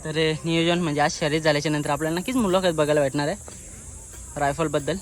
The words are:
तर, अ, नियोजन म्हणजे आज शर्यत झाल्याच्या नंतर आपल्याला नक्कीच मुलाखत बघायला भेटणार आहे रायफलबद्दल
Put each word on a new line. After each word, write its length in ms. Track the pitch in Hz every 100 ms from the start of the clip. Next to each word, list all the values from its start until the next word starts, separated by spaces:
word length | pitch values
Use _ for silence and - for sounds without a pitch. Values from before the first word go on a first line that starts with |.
तर, 60 | 160
अ, 240 | 151 160 156 165
नियोजन 340 | 165 165 175
म्हणजे 220 | 170 147
आज 100 | 147
शर्यत 300 | - 156 151
झाल्याच्या 300 | 156 147 151
नंतर 180 | 151 147
आपल्याला 300 | 143 160 165
नक्कीच 160 | 190 262
मुलाखत 380 | 214 180 185 156
बघायला 260 | 147 151
भेटणार 260 | 139 139 147
आहे 80 | 196 - - - - - - - - - -
रायफलबद्दल 580 | 143 139 160 147 139 185